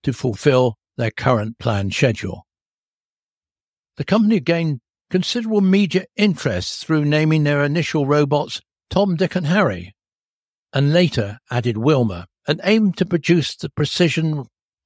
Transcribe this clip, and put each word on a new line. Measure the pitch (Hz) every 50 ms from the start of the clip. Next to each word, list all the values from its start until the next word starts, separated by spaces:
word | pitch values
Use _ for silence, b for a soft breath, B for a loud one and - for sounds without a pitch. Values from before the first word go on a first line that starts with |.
| -
to | - 120
fulfill | - - 127 107 - - 147 135 127 127 123 110 - _ _ _
their | - 120 110
current | - - - 135 127 110 104 113 117 -
planned | - 120 110 101 98 98 98
schedule. | - - 127 107 - - 95 87 - - _ _ _ _ _ _ _ _ _ _ _ _ _ _ _ _ _ _ _ _ _ _ _ _ _ _ _ _ _ _ -
The | 139
company | - 190 220 220 208 226 190
gained | 127 - 170 170 165 160 143 123 _ _ _ _ _ -
considerable | - 185 180 - - 240 226 226 220 208
media | 196 190 190 202 208 165 - 185 190 - _
interest | - 208 208 165 - - 139 101 90 - - - - -
through | - 160 156 147
naming | 147 147 151 156 156 156 156 147
their | 147 147 143 143
initial | 143 143 175 151 - - 156 143
robots | 135 147 147 147 143 147 147 147 - - - - _ _ _ _ -
Tom, | - 185 202 202 175 156
Dick | 185 170 -
and | 185 170 143
Harry, | 180 208 196 135 98 87 90 92 - _ _ _ _ _ _ _ _ _ _ _ _ _ _ _
and | - 139 139 143 151
later | 175 180 160 - - 107 101 101 - _ -
added | 127 123 110 123 110 107
Wilma, | 113 143 156 135 120 107 92 87 90 - _ _ _ -
and | 165 170 -
aimed | 185 214 226 214 196 175 -
to | 185
produce | 170 170 165 - - 175 175 131 - -
the | - - 143
precision | - - 151 139 - - 180 160 - 165 160 160 151 147 127 - _ _ _ _ _ _ _